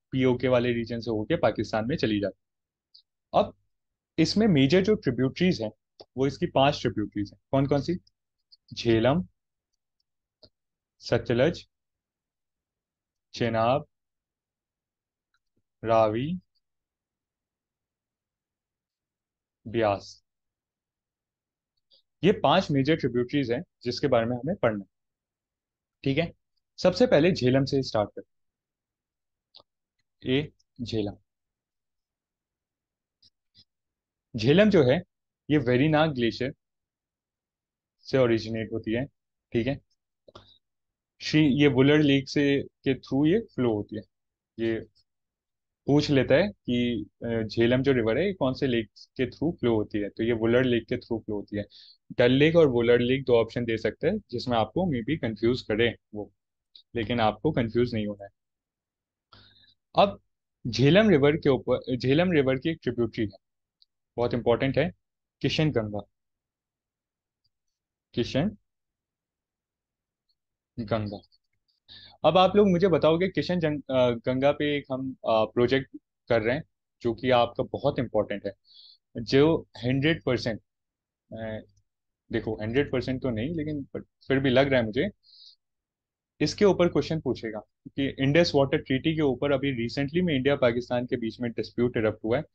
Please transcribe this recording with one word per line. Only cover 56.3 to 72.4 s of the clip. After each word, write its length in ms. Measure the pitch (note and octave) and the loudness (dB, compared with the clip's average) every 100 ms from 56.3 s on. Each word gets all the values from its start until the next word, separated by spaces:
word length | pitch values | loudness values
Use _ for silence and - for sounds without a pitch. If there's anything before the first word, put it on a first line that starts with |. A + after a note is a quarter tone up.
| _ _ _ _ - _ | _ _ _ _ -20 _
लेकिन 260 | A#2 A2 A#2+ | -8 -4 0
आपको 320 | A2 G#2 D3+ | 0 0 -4
confuse 420 | D3+ A#2 A2+ B2 | -2 -2 0 -2
नहीं 120 | A2+ G#2 | -2 -6
होना 180 | G2+ | -8
है। 60 | G2+ _ _ _ _ _ _ _ _ _ _ - _ _ _ _ _ - | -16 _ _ _ _ _ _ _ _ _ _ -20 _ _ _ _ _ 2
अब 220 | G3 - _ _ _ _ C3 | 2 0 _ _ _ _ -8
झेलम 440 | A2+ C3+ F3 A3 | 2 4 6 6
रिवर 260 | D#3 C#3+ D#3 | 6 4 2
के 120 | D3 | 2
ऊपर, 480 | B2+ A2 B2 - B2+ | 0 0 -4 -2 -4
झेलम 360 | B2+ C#3+ F3+ | 0 2 2
रिवर 260 | D#3+ C3 C3 | 2 2 0
की 120 | D#3+ | -4
एक 80 | D#3+ | -4
tributary 420 | - A#2 A#2 A#2 | -6 -2 -4 -2
है, 140 | G#2+ - _ _ _ _ _ _ _ - | -6 -6 _ _ _ _ _ _ _ -4
बहुत 180 | A#2+ | -2
important 440 | B2 A2+ A#2 C3+ B2+ | -2 0 0 0 0
है, 140 | E3+ - _ _ _ _ | -2 -6 _ _ _ _
किशन 300 | C#3 - D#3 | -4 0 0
गंगा, 300 | A#2+ G#2+ G2+ - _ _ _ _ _ _ _ _ _ _ _ _ _ _ _ _ _ _ _ _ | 0 -4 -8 -12 _ _ _ _ _ _ _ _ _ _ _ _ _ _ _ _ _ _ _ _
किशन 420 | - A2 C3 F#3 G#3 _ _ _ _ _ _ _ _ _ _ _ _ _ _ _ _ _ _ _ _ _ - | -6 -4 -2 -2 -6 _ _ _ _ _ _ _ _ _ _ _ _ _ _ _ _ _ _ _ _ _ -14
गंगा। 400 | G#2+ A2+ G#2+ G2+ - _ _ _ _ _ _ - - _ | -4 -4 -4 -10 -16 _ _ _ _ _ _ -20 -20 _
अब 140 | D3+ | 2
आप 180 | E3+ | 4